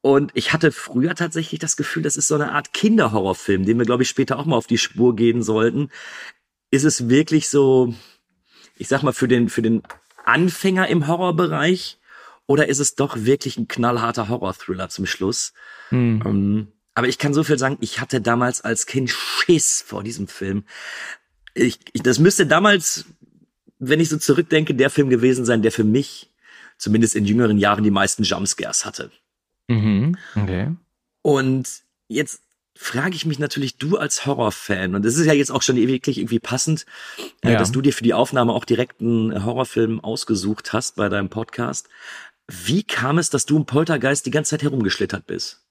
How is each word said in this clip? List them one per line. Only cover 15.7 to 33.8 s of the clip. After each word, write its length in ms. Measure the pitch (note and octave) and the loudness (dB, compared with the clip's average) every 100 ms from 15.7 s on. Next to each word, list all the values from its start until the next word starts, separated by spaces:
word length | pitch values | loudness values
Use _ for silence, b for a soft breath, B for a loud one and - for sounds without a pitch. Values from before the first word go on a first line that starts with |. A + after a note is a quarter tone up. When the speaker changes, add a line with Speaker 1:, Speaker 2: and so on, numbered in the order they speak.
| B B | B B
Speaker 2:
Hm. 320 | B2+ A#2+ A2 | 0 2 0
Speaker 1:
Ähm, 440 | A2 G2+ G2+ G#2+ G#2 _ _ | 0 0 2 0 -4 _ _
aber 140 | - B2 | -2 -2
ich 100 | - | 0
kann 160 | D3 | 0
so 100 | C#3+ | 0
viel 140 | D3+ C#3+ | 0 0
sagen, 180 | C3 C#3+ | 0 -4
ich 200 | A2 - | -6 -8
hatte 220 | A#2 C3 | -4 -2
damals 400 | A2 A#2+ B2 - | 0 0 0 -4
als 240 | A#2 A2+ - | -6 -4 -2
Kind 240 | C3+ B2+ | -2 -2
Schiss 760 | - - - - E3 - - - | -4 -6 -4 2 2 2 -2 -6
vor 160 | G2+ | -10
diesem 260 | G2+ A#2 G2 | -8 -8 -10
Film. 360 | - G2 G2 - B B B B B B _ - | -8 -4 -4 -6 B B B B B B _ -14
Ich, 260 | - A#2+ - - | 0 0 0 -8
ich, 100 | - | 0
das 160 | B2 A#2 | 2 6
müsste 280 | E3+ G3+ D#3 | 6 6 2
damals 580 | D#3 G#3 G3+ - - - _ _ _ _ _ _ _ | 4 4 2 0 -6 -12 _ _ _ _ _ _ _
wenn 180 | B2+ D3+ | 0 2
ich 100 | D#3+ | 2
so 80 | D#3 | 0
zurückdenke, 560 | - C3 - D#3 D3+ | 2 2 4 0 0
der 160 | C3 C3+ | 2 2
Film 180 | - C#3 | 2 2
gewesen 340 | B2 B2 B2+ | 4 4 2
sein, 180 | A#2+ A#2 | 2 2
der 100 | G#2+ | 2
für 120 | - | 2
mich, 460 | G#2+ A#2+ C#3 - - _ B B B B | 2 2 -2 -12 -20 _ B B B B
zumindest 380 | G#2 A2 A2+ G#2+ | 0 2 2 2
in 80 | |
jüngeren 340 | G2+ A2+ A#2 G#2 | 2 2 4 4
Jahren, 240 | G2+ G#2 | 2 2
die 80 | G#2+ | 2
meisten 320 | G2 G2 - | 2 0 0
Jumpscares 640 | G2 F#2 F#2+ - - - - | -2 -2 -4 -4 -4 -4 -6
hatte. 240 | - - _ _ _ _ _ - | -12 -14 _ _ _ _ _ -2
Speaker 2:
Mhm, 480 | A#2 G#2+ G2+ C#3+ F3+ - G#2+ | 0 4 2 2 -2 -4 -4
okay. 320 | F#2+ F#2 A#2+ E3+ _ _ _ _ | -2 -2 -4 -6 _ _ _ _
Speaker 1:
Und 460 | D3+ C#3 C3 C3 B2 - _ _ _ | 2 2 2 0 -4 -12 _ _ _
jetzt 320 | A2+ D3 - _ _ _ _ | -4 -4 -8 _ _ _ _
frage 380 | - B2 D#3+ | -6 -4 -4
ich 120 | E3+ D#3+ | -4 -6
mich 120 | C#3 | -4
natürlich, 380 | D3 - C3+ | -4 -4 -6
du 220 | - | -6